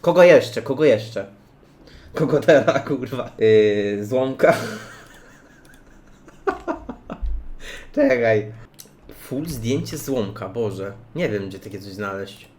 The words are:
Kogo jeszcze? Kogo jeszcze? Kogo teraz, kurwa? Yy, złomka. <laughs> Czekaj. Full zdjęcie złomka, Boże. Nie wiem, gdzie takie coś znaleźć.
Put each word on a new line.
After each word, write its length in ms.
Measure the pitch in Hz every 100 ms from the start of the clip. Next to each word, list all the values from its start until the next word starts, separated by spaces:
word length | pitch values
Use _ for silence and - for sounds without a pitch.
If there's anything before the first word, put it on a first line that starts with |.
Kogo 220 | 175 180
jeszcze? 400 | 175 147 107 -
Kogo 220 | - 131
jeszcze? 420 | 151 107 110 101 98 - _ _ _ _ - - -
Kogo 260 | - 151 143
teraz, 440 | - 147 110 139
kurwa? 460 | - 139 123 123 - -
Yy, 680 | 110 107 107 104 101 104 104
złomka. 480 | 127 131 135 170
<laughs> 40 | 113 113 107 - - - - - - - - - - - - - - - - - - - 339 - - - - - - - - - - -
Czekaj. 580 | - 285 123 113 110 98 - - _ - - - - -
Full 180 | 131 165
zdjęcie 520 | 131 110 143 170 -
złomka, 500 | - 131 101 - 95
Boże. 440 | 117 110 95 95 98 -
Nie 140 | - 160
wiem, 200 | 104 95
gdzie 100 | 95
takie 220 | - 98
coś 120 | 98
znaleźć. 560 | 95 101 98 98 - -